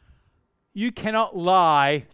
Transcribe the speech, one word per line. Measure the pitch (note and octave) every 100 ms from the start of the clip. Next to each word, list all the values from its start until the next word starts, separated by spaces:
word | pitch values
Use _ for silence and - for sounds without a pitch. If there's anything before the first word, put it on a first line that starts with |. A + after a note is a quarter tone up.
| _ _ _ _ _ _ _
You | G3+ A#3
cannot | - G#3+ A3 A3 F#3
lie | F3 F#3 E3+ D3 C#3 D3 C#3